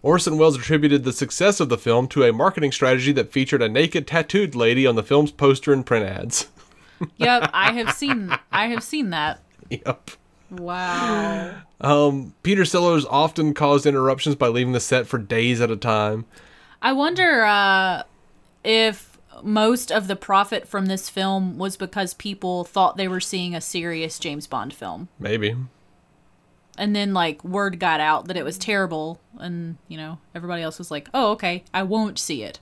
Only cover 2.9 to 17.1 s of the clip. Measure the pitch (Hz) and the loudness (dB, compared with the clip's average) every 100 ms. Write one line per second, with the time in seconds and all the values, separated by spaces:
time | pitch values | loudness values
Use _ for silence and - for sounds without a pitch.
2.9 | 127 131 135 110 135 131 135 113 117 160 | 4 2 0 0 -2 0 2 2 2 2
3.9 | 170 135 165 156 196 190 127 113 123 131 | 0 -2 -2 0 0 0 2 2 4 4
4.9 | 113 104 143 147 - 139 135 - 139 - | 2 4 4 4 2 4 4 2 2 4
5.9 | 117 98 92 117 - - _ - _ - | 0 0 -6 -4 -4 -6 _ -20 _ -20
6.9 | _ 170 - 240 247 240 185 202 233 226 | _ -12 0 2 4 2 2 0 0 -4
7.9 | - 285 254 190 139 _ - 226 233 - | -4 -2 -2 -2 -6 _ -2 -2 -4 -4
8.9 | 302 220 160 151 - _ _ - - - | -4 -4 -2 -4 -6 _ _ -12 -8 -6
9.9 | 123 - - _ _ _ 180 175 180 180 | -8 -10 -20 _ _ _ -14 -10 -6 -4
10.9 | 175 175 208 202 196 185 180 - _ 139 | -4 -2 -2 -4 -6 -8 -14 -20 _ 0
11.9 | 147 147 139 127 - 175 196 180 185 175 | 4 2 0 -8 -6 0 2 2 2 4
12.9 | 165 143 139 156 165 156 147 151 143 147 | 2 2 0 2 2 0 2 4 4 4
13.9 | 139 131 131 156 139 127 120 127 123 - | 2 2 0 -2 0 2 2 0 0 2
14.9 | 127 117 127 104 113 117 117 117 107 120 | 0 0 -6 -2 0 2 2 0 0 0
15.9 | 107 107 107 113 - - - - - 240 | 0 0 -2 -8 -18 -20 -20 -20 -4 -2
16.9 | 269 302 | 2 0